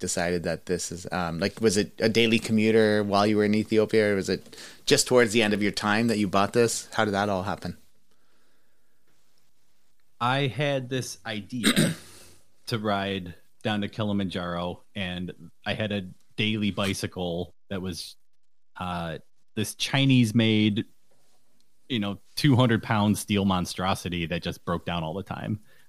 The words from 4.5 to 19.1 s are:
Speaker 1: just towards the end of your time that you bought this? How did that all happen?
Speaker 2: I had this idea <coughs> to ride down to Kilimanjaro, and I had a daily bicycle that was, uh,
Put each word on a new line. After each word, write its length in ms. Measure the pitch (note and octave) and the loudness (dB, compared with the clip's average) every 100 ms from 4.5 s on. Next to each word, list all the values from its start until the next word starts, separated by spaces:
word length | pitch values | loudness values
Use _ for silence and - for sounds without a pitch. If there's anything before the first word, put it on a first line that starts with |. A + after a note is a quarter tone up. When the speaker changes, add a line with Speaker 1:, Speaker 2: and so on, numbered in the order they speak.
| - - - - | -18 -20 -10 0
Speaker 1:
just 200 | C#3+ - | 2 4
towards 260 | B2 A#2 | 4 6
the 80 | A2 | 4
end 140 | G#2+ | 2
of 80 | G#2 | 2
your 80 | G2+ | 0
time 360 | F2+ G#2 G#2 A#2 | -2 0 2 2
that 100 | G#2+ | 2
you 80 | G2+ | 2
bought 260 | F#2+ G2+ | 2 2
this? 360 | A#2+ A#2 - - | 2 2 0 -4
How 100 | - | -2
did 100 | A2 | 0
that 140 | G2 G#2 | 0 0
all 160 | F#2+ | -2
happen? 320 | F#2+ E2+ F2+ E2+ - - - - - - - - - - - - - - - - - - - - - - - - | -4 -6 -8 -12 -16 -20 -20 -20 -20 -20 -20 -20 -20 -20 -20 -20 -20 -20 -20 -20 -20 -20 -20 -20 -20 -20 -20 -4
Speaker 2:
I 280 | A#2+ C3+ C#3 | 0 0 0
had 420 | G#2+ D3 C#3 B2 | -2 -2 -2 -4
this 280 | C3 A#2+ - | -6 -6 -10
idea 680 | A2+ G#2+ G2 B2+ G#2 - D#3+ D#3+ - - - | -10 -10 -8 -2 0 2 0 -2 -14 -20 -20
<coughs> 380 | - - - - | -20 -20 -20 -6
to 120 | A#2 | -4
ride 560 | G#2+ G2+ G2 G2 F2 E2+ - - | -2 -2 -2 -4 -8 -14 -20 -8
down 180 | A2+ G#2 | -4 -2
to 60 | G2+ | -4
Kilimanjaro, 960 | - G#2 G2+ F#2+ F#2 F2 F2 F2 F2 - | -4 -2 -2 -2 -4 -6 -4 -6 -8 -12
and 380 | G#2 F#2 F2+ F2+ - E2+ - - | -10 -8 -8 -10 -12 -18 -12 -6
I 80 | |
had 180 | F#2+ G#2+ | -4 -2
a 100 | G2+ F#2 - - - | -4 -6 -14 -10 -4
daily 340 | G#2+ A2 G#2 | -2 0 -2
bicycle 840 | F#2+ G2 G2 G2+ - F2 E2+ F2+ - - | 0 -2 -2 -6 -6 -4 -4 -8 -12 -12
that 120 | G2 | -8
was, 360 | F#2 E2+ - - - - - - - - | -6 -8 -12 -18 -20 -20 -20 -20 -20 -10
uh, 400 | F2+ F2 E2 | -6 -6 -6